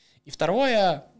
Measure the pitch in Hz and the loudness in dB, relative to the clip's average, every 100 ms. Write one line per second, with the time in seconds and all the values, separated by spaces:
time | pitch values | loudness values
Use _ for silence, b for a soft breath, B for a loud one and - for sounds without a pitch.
0 | b b - - 160 220 269 226 185 139 | b b -16 -6 -2 0 0 2 0 -2
1 | - | -8